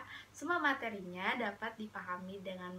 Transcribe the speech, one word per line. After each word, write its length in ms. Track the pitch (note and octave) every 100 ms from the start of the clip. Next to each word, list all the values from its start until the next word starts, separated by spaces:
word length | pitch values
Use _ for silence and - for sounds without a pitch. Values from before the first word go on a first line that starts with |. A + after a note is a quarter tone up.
| - - -
semua 320 | - D4 F4
materinya 720 | D4+ - A#3 G3+ F3+ F3+ G3 B3
dapat 320 | G#3+ G3+ A3
dipahami 640 | A3+ G#3 G3 F#3 F3+ F#3 G3 F#3
dengan 320 | F#3 F3+